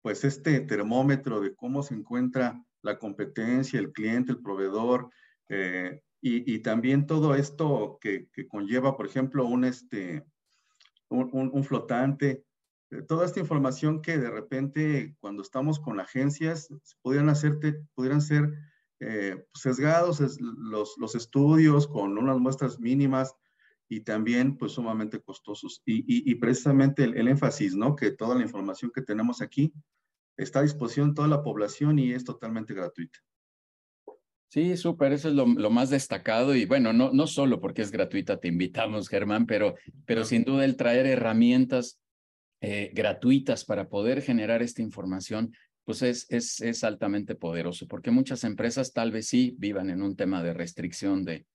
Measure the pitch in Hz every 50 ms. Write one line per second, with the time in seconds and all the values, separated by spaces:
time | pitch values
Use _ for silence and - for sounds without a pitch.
0 | _ 113 101 - - 139 139 - - 160 147 131 - - 107 101 104 107 117 127
1 | 135 139 139 135 139 127 113 107 101 98 98 _ 120 123 135 139 143 - 120 107
2 | 104 _ 120 123 127 127 127 131 123 120 117 - - _ _ _ - 107 104 -
3 | - 104 95 - 101 - - 113 113 117 123 131 135 131 - 117 98 - - -
4 | 107 110 113 123 127 127 120 - - 101 98 95 98 98 98 110 113 123 127 123
5 | 117 - _ _ _ _ _ _ _ _ 104 98 95 92 90 92 92 90 - 151
6 | _ _ _ _ - 127 117 120 120 - 110 107 - 117 110 117 117 127 135 143
7 | 147 - 160 156 151 151 139 139 139 - - - 160 147 143 113 104 - - _
8 | - 107 98 90 - _ _ - - - - 104 101 98 120 127 127 135 135 135
9 | 101 98 - 131 131 131 - 143 127 120 120 127 127 127 123 - - _ 120 104
10 | 92 87 82 76 - _ _ _ _ _ _ _ _ _ _ _ _ _ _ _
11 | _ _ 120 123 127 127 - 131 135 131 135 139 135 - - 117 - - 123 120
12 | 131 139 139 143 147 139 131 131 _ _ _ _ _ _ _ _ _ _ 127 117
13 | - - 160 160 175 180 - 202 170 151 160 143 135 131 135 - - 151 160 156
14 | 156 - 165 151 127 117 107 110 - - 135 131 135 139 143 156 156 151 147 135
15 | 107 - - _ - 101 98 101 95 - - 131 139 151 156 147 - - 107 98
16 | 90 - - 127 135 143 143 - 160 160 165 160 151 _ 147 - _ _ _ _
17 | _ 123 135 143 147 151 147 147 151 151 147 151 151 151 151 151 - _ _ -
18 | 127 131 143 147 147 147 147 147 147 151 151 - - _ _ _ _ _ _ _
19 | 127 110 110 104 98 98 92 92 - _ _ - - 135 127 131 143 151 165 170
20 | 175 175 165 147 147 123 113 - 120 117 113 - 117 110 107 107 104 - - -
21 | 117 110 - 120 117 _ - 139 143 147 156 160 160 151 147 143 143 147 - 107
22 | 101 98 101 104 123 135 135 127 123 131 131 - 143 123 123 123 113 117 131 139
23 | 139 135 135 131 131 131 - _ _ _ _ _ _ _ _ _ _ _ 113 107
24 | 107 - 107 110 110 117 120 123 127 139 139 - 120 101 - 127 117 113 110 110
25 | 110 107 113 104 _ - - - _ - 104 - - 262 - - _ - 110 113
26 | - - 120 120 - 135 117 - - 113 131 - - 147 135 135 135 139 143 -
27 | 139 117 - 117 113 123 139 147 143 120 - - 107 95 92 98 110 131 147 -
28 | - 104 - - 110 117 127 127 117 101 - 101 98 98 92 - - 117 - 127
29 | - - 104 107 113 120 120 - - - - - 143 160 _ 151 - _ _ _
30 | _ _ _ _ _ _ _ - - - - - 156 147 147 - 120 113 - 143
31 | 143 147 147 151 147 151 151 143 - 123 104 107 104 101 - - 147 147 151 147
32 | 131 123 123 127 123 - 120 - 117 110 113 113 107 - 107 95 90 85 _ -
33 | 85 78 - - _ _ _ _ _ _ _ _ _ _ _ _ _ _ _ _
34 | _ - - _ _ _ _ _ _ _ - 147 165 180 180 175 - 170 170 -
35 | 143 135 143 143 151 160 143 139 127 120 117 - 104 107 117 120 131 131 143 135
36 | - - 98 92 - - 110 113 127 139 139 123 104 87 135 139 123 113 110 117
37 | 127 131 127 135 160 156 - 143 139 135 113 87 - 98 - - 110 101 104 104
38 | 95 - - 101 87 - 98 90 - 87 85 85 92 90 - - 113 110 107 107
39 | 92 - - 101 104 101 107 110 117 - 113 101 104 98 - - _ - - -
40 | - - 117 113 113 113 123 117 117 131 139 135 135 135 131 - 117 120 120 123
41 | 131 135 131 123 117 113 110 113 117 120 127 127 131 123 135 127 120 - - _
42 | _ _ _ _ _ _ _ _ _ _ _ _ - 104 101 104 101 - - 110
43 | 104 104 98 - - 123 135 139 135 139 117 - - - 107 101 92 - - 101
44 | 104 117 131 135 - - 120 113 107 107 117 113 120 117 - - 113 107 - 101
45 | 92 92 92 95 92 - 110 107 117 113 - _ _ _ _ _ _ - - -
46 | 135 123 120 120 - _ - 120 117 - - - 110 117 113 - - 110 104 95
47 | 113 101 101 104 101 - 101 - - 82 82 85 82 87 87 - - - - 85
48 | - 123 117 127 131 - 135 120 - 113 104 - 107 117 117 135 127 - _ 120
49 | 113 117 107 110 110 - - 123 127 123 123 85 95 104 101 95 92 98 90 95
50 | 98 98 95 - 101 92 95 90 85 85 85 85 87 87 - - - 90 87 -
51 | - 98 95 95 92 85 82 78 - _